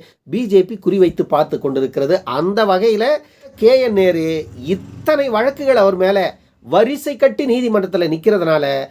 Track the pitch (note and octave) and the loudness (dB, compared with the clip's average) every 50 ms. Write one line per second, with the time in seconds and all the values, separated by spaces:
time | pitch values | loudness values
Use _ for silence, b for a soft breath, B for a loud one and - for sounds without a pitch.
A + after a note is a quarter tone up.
0 | b b b b b - E3+ A3+ B3 G3 G3+ F#3+ F3+ F#3 A3+ G3 - - F#3+ G3 | b b b b b -8 -6 -6 -2 2 2 2 2 2 -4 -6 -2 0 2 2
1 | F#3 E3+ E3 - E3 - D#3 D3 D3+ D3 D3 C3 - C#3 C3+ C3+ C3+ B2+ - C#3+ | 2 2 2 -2 -4 0 0 0 0 0 -4 -6 -4 -4 -2 -2 -4 -4 -2 -4
2 | C#3 C#3+ F3+ - - - B2 C#3+ E3 F#3+ G3+ A3 A3 G3+ F#3 F#3 G#3 A#3 G#3+ G3+ | -2 0 -2 -2 -2 -4 -4 -4 -2 -2 -2 0 0 0 0 0 2 0 0 0
3 | A#3 C4+ D4+ - - B B B B B B - G#3+ A#3 C4 C4 B3+ A#3+ G#3 G3 | 0 -2 -2 -4 -6 B B B B B B 0 2 4 4 4 2 2 2 2
4 | F#3+ F3+ E3+ E3 D#3+ D#3+ D#3+ D#3 D3+ - G#2+ A#2+ B2 D3+ F#3+ F#3 - - - - | 2 2 2 0 -2 -4 -4 -6 -8 -10 -14 -10 -6 -6 -6 -6 -6 -10 -20 -8
5 | - D#4 D4+ C#4+ C#4 C4 A3 G#3+ A#3+ C#4 C#4 D#4 C#4+ C4+ B3+ A3+ G3 G3 G3 F3+ | -2 -2 0 0 0 -2 -2 -2 -2 -2 -4 -2 0 2 2 4 4 2 2 2
6 | F#3 F#3+ G3+ G3 F3 D3+ - b b b b b - A#2 D3 F#3+ A#3 B3 D4 C4+ | 0 2 2 0 0 -2 -4 b b b b b -6 0 2 2 2 2 0 -4
7 | - D4+ C#4 G#3+ - B3+ G#3+ - D4 B3+ A#3 B3+ B3 A#3 G#3+ G#3 F#3+ F#3 F#3+ F3+ | -6 -8 -2 0 0 0 2 0 -2 0 0 0 0 0 0 0 0 -2 -2 -2
8 | F3 D#3 D#3+ D#3+ - A3 G#3 F#3 E3+ D#3+ D#3 D3+ C#3+ C#3 C#3 C3+ C#3 - | -2 -2 -2 -2 0 2 2 2 2 0 0 0 0 0 -2 -4 -4 -8